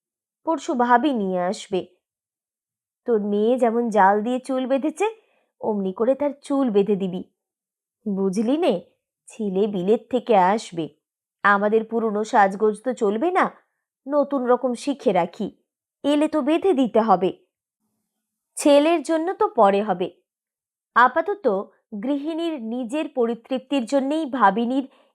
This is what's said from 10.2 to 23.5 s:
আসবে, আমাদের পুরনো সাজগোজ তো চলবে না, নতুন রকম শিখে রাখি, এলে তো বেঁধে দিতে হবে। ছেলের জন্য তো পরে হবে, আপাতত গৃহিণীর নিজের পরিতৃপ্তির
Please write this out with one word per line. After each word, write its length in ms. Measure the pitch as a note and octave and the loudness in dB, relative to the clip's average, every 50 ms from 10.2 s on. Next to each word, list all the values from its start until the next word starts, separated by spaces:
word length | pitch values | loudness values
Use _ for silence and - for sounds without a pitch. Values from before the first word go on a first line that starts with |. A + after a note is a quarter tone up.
| B3 - A3 | 0 2 4
আসবে, 520 | F#3+ F3+ F#3 G#3 A#3 - - F3 E3 D#3 C#3 _ _ _ _ _ _ _ _ _ _ - | 4 4 4 2 0 -4 -8 -8 -8 -8 -8 _ _ _ _ _ _ _ _ _ _ 2
আমাদের 420 | G3+ G3+ G3+ G3+ G#3+ A3 A3 A3 | 2 2 4 2 2 2 0 0
পুরনো 380 | A3 A3 A#3 A3+ A3 G3+ G#3 A3 | 0 -4 -4 -2 -2 -2 -4 -4
সাজগোজ 600 | A3 C4 A3+ G3 G3 G3 F#3+ G#3+ G#3+ G#3 G#3 - | 0 2 2 4 2 2 0 0 0 0 -2 -6
তো 100 | C4 A#3 | -6 -4
চলবে 380 | - A3+ G3+ G#3 A3+ D4+ F4+ | -2 -2 -2 0 0 -2 0
না, 200 | F4+ F4 - - - _ _ _ _ _ _ _ _ _ _ | 0 0 0 0 -4 _ _ _ _ _ _ _ _ _ _
নতুন 380 | C4 C#4+ D4 C#4 C#4 C#4+ C4+ B3 | -2 0 0 0 0 -2 -4 2
রকম 280 | A#3 B3 B3 C4 B3+ A#3+ | 2 0 2 2 -4 -4
শিখে 400 | - - C#4+ C4+ - - B3 F#3 | -4 -4 -6 -6 -2 0 0 2
রাখি, 440 | F3+ E3 E3+ - - G3+ - _ _ _ _ _ _ _ _ _ _ - | 2 0 -2 -4 -8 -10 -10 _ _ _ _ _ _ _ _ _ _ -2
এলে 240 | C#4+ D4 D4 D#4 | 0 2 2 0
তো 140 | D4+ D4+ D#4 | 0 0 -2
বেঁধে 320 | B3+ C#4+ D#4+ E4 E4 G4 D#4 | 0 0 0 0 2 0 2
দিতে 280 | B3+ C4 G3 - A3 | 2 0 2 2 0
হবে। 440 | A3+ A3 F#3+ F3 F#3+ F3 - _ _ _ _ _ _ _ _ _ _ _ _ _ _ _ _ _ _ _ _ _ _ _ _ | 4 4 2 4 2 -2 -4 _ _ _ _ _ _ _ _ _ _ _ _ _ _ _ _ _ _ _ _ _ _ _ _
ছেলের 480 | - - D4+ C#4+ C#4+ D4 E4 F4 E4 C4 | 0 4 6 6 6 6 4 2 0 0
জন্য 300 | - E4 D#4+ D#4+ F4+ F#4+ | -2 -2 -2 -2 -4 -2
তো 140 | F#4+ G#4+ | -2 -2
পরে 360 | G#4 - B3 G#3 G3 G3+ G3+ G#3+ | -2 4 4 4 4 4 2 0
হবে, 380 | G#3+ F#3 F3 F3+ D#3 - _ _ _ _ _ _ _ _ _ _ _ _ _ _ _ - | -2 -4 -4 -4 -8 -8 _ _ _ _ _ _ _ _ _ _ _ _ _ _ _ 2
আপাতত 760 | A3+ B3 B3+ - E4 E4+ G#4 G4+ G4+ - A#3+ G3 F#3+ - - _ _ _ _ A3 G3+ G3 | 4 4 4 4 0 -2 -2 -6 -2 0 0 0 0 -4 -8 _ _ _ _ -12 -8 -4
গৃহিণীর 580 | B3+ D4 C#4 C#4+ D#4+ E4 D#4 E4+ E4+ D#4 C4 | -4 -4 -4 -4 -6 -6 -4 -4 -6 -6 -6
নিজের 480 | A3 A3 A#3 B3+ B3+ G#3 C4 D#4 D#4+ D#4 | -8 -8 -8 -6 -6 -6 -4 -6 -6 -4
পরিতৃপ্তির 760 | - - A#3 A3+ A#3+ A#3 _ - | -2 -2 -2 -2 -2 -6 _ -6